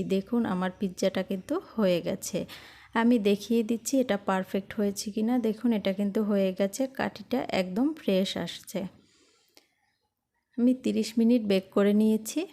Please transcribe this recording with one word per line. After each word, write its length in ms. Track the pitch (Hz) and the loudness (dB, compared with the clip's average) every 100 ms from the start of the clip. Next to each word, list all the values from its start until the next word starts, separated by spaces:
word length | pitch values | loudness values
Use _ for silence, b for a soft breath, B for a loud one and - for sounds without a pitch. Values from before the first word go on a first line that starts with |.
| 175 | -2
দেখুন 280 | 190 190 240 220 | -2 0 -2 0
আমার 180 | 185 185 180 | -2 -2 -4
পিৎজাটা 420 | 190 180 190 190 185 | -6 -2 -2 -2 -4
কিন্তু 240 | 190 - 339 - - | -6 -4 -6 -4 0
হয়ে 240 | 190 175 165 | 2 2 -2
গেছে। 320 | 196 - 175 - B B B B 233 | -6 -6 -6 -8 B B B B 2
আমি 140 | 233 247 202 | 4 4 4
দেখিয়ে 320 | 202 - 233 220 | 0 0 0 0
দিচ্ছি 240 | 233 - 269 | -4 -2 0
এটা 140 | 254 202 - | 0 0 0
পারফেক্ট 420 | 190 190 196 - - | -2 -2 -6 -6 -2
হয়েছে 300 | 202 202 214 | -2 -2 -6
কি 100 | 214 220 | -4 0
না। 80 | 247 220 | 0 0
দেখুন 220 | 214 240 214 | 0 0 0
এটা 140 | 196 190 | 0 -2
কিন্তু 200 | 202 220 208 | -2 0 0
হয়ে 200 | 202 190 185 | 2 2 0
গেছে, 220 | 196 - 262 - | -2 -2 -4 -4
কাঠিটা 420 | 208 - 202 254 - 190 | -6 -6 -6 -4 -2 -4
একদম 280 | 180 185 285 311 | -2 0 0 0
ফ্রেশ 300 | - 190 190 185 | 0 0 0 -4
আসছে। 420 | 170 - - 180 190 - b b b b b b b b b b _ _ _ _ _ - | -8 -10 -10 -8 -8 -12 b b b b b b b b b b _ _ _ _ _ 0
আমি 140 | 247 254 | 2 2
তিরিশ 260 | 214 208 214 233 | 0 -2 0 2
মিনিট 220 | 226 247 208 | 4 4 2
বেক 140 | 190 190 208 | 0 2 2
করে 180 | 202 208 | 4 4
নিয়েছি। 400 | 220 220 220 302 381 | 4 2 -2 -6 -6